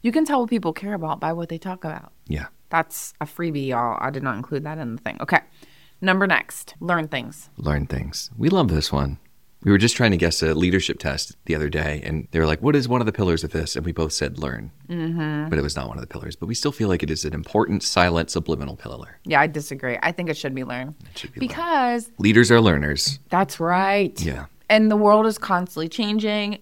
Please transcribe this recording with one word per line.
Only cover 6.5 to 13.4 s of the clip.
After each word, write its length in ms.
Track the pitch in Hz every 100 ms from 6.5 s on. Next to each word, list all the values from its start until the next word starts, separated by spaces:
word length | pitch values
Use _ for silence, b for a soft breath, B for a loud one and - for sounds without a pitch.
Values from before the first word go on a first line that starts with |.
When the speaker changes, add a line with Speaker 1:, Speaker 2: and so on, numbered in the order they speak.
| - - -
Speaker 1:
learn 280 | 170 175 156
things. 420 | 139 117 - - -
Speaker 2:
Learn 300 | - 73 67
things. 420 | 65 69 - - 113
We 120 | 127
love 180 | 185 127
this 240 | 80 -
one. 260 | 71 69 73 - - _ _ -
We 60 |
were 60 | 101
just 180 | 113 -
trying 140 | 120
to 60 | 92
guess 240 | 85 85
a 120 | 80
leadership 460 | 78 90 92 90 -
test 360 | - 69 - - -
the 100 | 78
other 120 | 76
day, 300 | 78 76 76 -
and 220 | 78 -
they 80 | 82
were 60 | 78
like, 160 | 78
"What 140 | 127 147
is 120 | 123
one 140 | 123
of 40 | 110
the 40 |
pillars 320 | 104 95 82